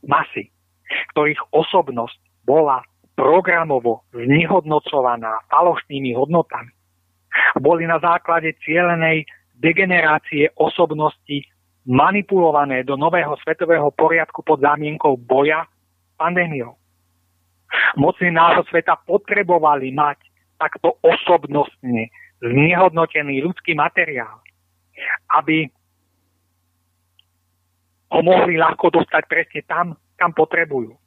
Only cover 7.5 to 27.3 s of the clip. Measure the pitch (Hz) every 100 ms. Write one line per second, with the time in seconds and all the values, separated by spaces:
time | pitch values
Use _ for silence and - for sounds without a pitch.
7.5 | - 131 170 165 165 170 170 - 165 160
8.5 | 156 - 160 175 170 160 160 151 - _
9.5 | _ 160 170 190 180 160 156 - 147 151
10.5 | - 151 - 165 151 151 - _ 143 -
11.5 | _ _ _ - 127 156 202 196 196 170
12.5 | 147 143 127 127 139 156 175 151 147 -
13.5 | 160 165 165 147 - 160 165 156 - -
14.5 | 151 143 147 151 151 156 131 120 131 143
15.5 | 156 - _ _ _ _ _ 160 180 170
16.5 | 147 117 - _ _ _ _ _ _ _
17.5 | _ _ - - - 143 - 180 165 170
18.5 | 156 170 170 165 165 - 180 - 202 190
19.5 | 175 156 143 131 135 147 143 _ _ _
20.5 | _ 156 - 165 - 165 170 - 170 143
21.5 | 143 143 _ 127 120 113 - - _ 120
22.5 | 127 156 175 185 160 165 156 147 135 156
23.5 | 185 - 156 156 - 165 135 113 - _
24.5 | _ _ _ _ - - - _ 151 151
25.5 | 160 160 _ _ _ _ _ _ _ _
26.5 | _ _ _ _ _ _ _ _